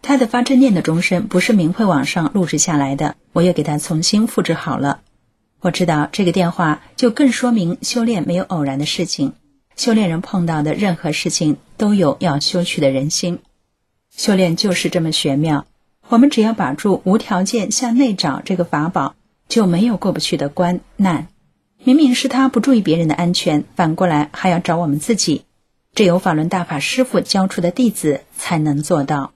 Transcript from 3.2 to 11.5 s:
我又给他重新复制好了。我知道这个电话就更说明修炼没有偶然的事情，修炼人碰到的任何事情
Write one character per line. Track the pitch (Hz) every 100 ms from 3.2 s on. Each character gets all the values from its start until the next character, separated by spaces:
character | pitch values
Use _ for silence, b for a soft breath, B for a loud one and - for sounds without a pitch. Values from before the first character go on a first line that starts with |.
| _
我 | -
又 | 180
给 | 170
他 | 151 147
重 | - 160
新 | 170 208 226
复 | -
制 | 185
好 | 160 - 131
了。 | 143 - _ _ _ _ _ _
我 | 185
知 | 165 175
道 | 151 147
这 | - 185
个 |
电 | 180 170
话 | - 165 151 B B
就 | 247
更 | 226 285
说 | 226 247
明 | 226 170 180
修 | - 240
炼 | 226 214 156
没 | 175
有 |
偶 | 190 175
然 | 139 135
的 | 147
事 | - 170
情， | - 139 - _ _ _ -
修 | -
炼 | 220 196
人 | 165
碰 | - 190 170
到 | 160
的 | 151
任 | 151 202 175
何 | 160
事 | 151 170
情 | - 156